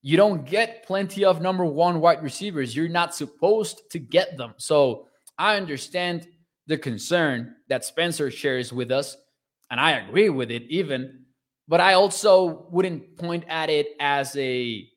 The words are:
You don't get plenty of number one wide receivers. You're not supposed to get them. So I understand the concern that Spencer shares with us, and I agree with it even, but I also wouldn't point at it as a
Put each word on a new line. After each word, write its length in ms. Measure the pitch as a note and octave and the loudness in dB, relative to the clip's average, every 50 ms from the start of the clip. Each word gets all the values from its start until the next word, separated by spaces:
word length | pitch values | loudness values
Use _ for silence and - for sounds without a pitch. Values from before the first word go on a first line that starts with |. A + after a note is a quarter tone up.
| _ | _
You 140 | C#3 D3+ | 2 4
don't 280 | F3 G3+ G#3+ G3 E3 C3+ | 4 6 4 4 -2 -6
get 400 | C3 E3 G#3 A#3 A3+ - - - | -2 0 0 0 0 -4 -16 -10
plenty 400 | - F#3+ G3 G3 F#3+ - G3 G3+ | -6 -4 -4 -4 -4 -4 2 2
of 160 | F#3+ F#3 D#3+ | 2 2 2
number 240 | E3 F#3 F#3+ F#3 F#3 | 0 -2 -2 0 -2
one 360 | E3 C#3+ D3 E3+ F3 F3 E3 | -2 0 2 2 2 2 4
wide 240 | D#3 E3+ E3 - D#3+ | 4 4 4 4 0
receivers. 500 | C#3 A#2+ - F#3+ G#3 F#3 D3+ C3+ A#2 A#2 | -10 -8 -8 -10 -8 -4 -4 -6 -4 -2
You're 140 | C#3 D#3+ E3 | -4 -4 -2
not 260 | E3 F3 E3+ E3+ - | 0 -2 -2 -2 -4
supposed 760 | - D3+ C#3 - _ - F#3+ G#3+ A3 G#3 - - - _ _ | -10 -10 -10 -6 _ 2 2 2 2 0 -4 -8 -14 _ _
to 100 | - F3 | -12 -12
get 360 | C3+ A2+ - E3+ F#3 F3+ E3+ | -12 2 2 2 2 2 -6
them. 180 | C3+ B2 A#2 G#2+ | -12 -12 -12 -12
So 480 | _ - - D#3 D3 C#3+ C3 A2+ - - _ _ _ _ - _ - | _ -4 0 4 4 4 4 2 -4 -10 _ _ _ _ -20 _ -2
I 160 | E3 G#3 G#3+ | 0 0 0
understand 720 | G3+ G3 D#3+ D3 C3 - - - F3+ F3 F3 F3 E3 E3+ - _ _ _ _ _ _ _ | 0 -2 -6 -8 -8 -10 -8 -6 -4 -4 -2 -4 -6 -8 -12 _ _ _ _ _ _ _
the 100 | - D#3 | -6 -6
concern 800 | D3+ - C#3 A#2 G#2 - - E3 F3 E3 D3 C3 A#2 A#2 A#2 - _ _ _ | -4 -4 -6 -8 -8 -4 -2 0 0 2 0 0 -4 -6 -10 -14 _ _ _
that 160 | C3+ B2 - | -4 -4 -4
Spencer 440 | - _ - E3+ F3 E3 - D3+ C3+ | -6 _ -2 -2 -2 -2 -4 -4 -6
shares 440 | - - - C#3+ C3 B2+ B2 A#2+ B2 | -6 -4 -2 -2 -2 -2 -4 -4 -6
with 180 | B2 B2 A#2 | -6 -4 -2
us, 260 | B2+ C3+ D3+ - - _ _ _ _ _ _ _ _ _ _ _ | -2 -2 -2 -4 -10 _ _ _ _ _ _ _ _ _ _ _
and 80 | B2+ A#2 | -2 2
I 140 | C#3 D#3+ D3+ | 2 2 2
agree 380 | B2 G2+ G2 - F3 G#3+ G#3 | 2 -2 -2 2 4 4 4
with 200 | D#3 C3 B2 A2+ | 2 0 -4 -4
it 140 | A#2 A#2+ A#2 | -6 -8 -8
even, 600 | A#2 D3+ F3 F#3+ D3 C3+ B2+ B2+ C3 - - - _ _ _ _ _ _ _ _ - | -4 -4 -4 -2 -2 -4 -6 -6 -10 -14 -20 -20 _ _ _ _ _ _ _ _ 0
but 120 | D#3+ F3 | 2 4
I 120 | F3 F#3+ F#3+ | 6 6 6
also 760 | F#3 G3 G3 - - - G#3+ F#3+ F#3 F#3 E3+ D#3+ - - - | 6 4 4 2 0 4 6 6 6 6 2 -4 -8 -14 -6
wouldn't 460 | E3+ F3 F#3 F#3 E3+ D3 - _ _ | -2 0 0 0 -2 -8 -12 _ _
point 280 | _ F3 E3+ E3+ F3 E3 - | _ -6 -6 -6 -6 -6 -6
at 220 | D#3 D#3+ D#3+ D#3 | -6 -4 -2 0
it 200 | D#3 D3 D3 D3 - - | 0 0 0 -2 -4 -4
as 360 | C#3+ C#3+ C#3+ C#3+ C#3 C3 - | -2 0 0 0 -2 -4 -4
a 520 | C#3+ C3+ B2+ B2+ B2+ B2 A#2+ A2+ G#2 F2+ _ _ | -4 -2 -2 -2 -2 -2 -4 -6 -8 -10 _ _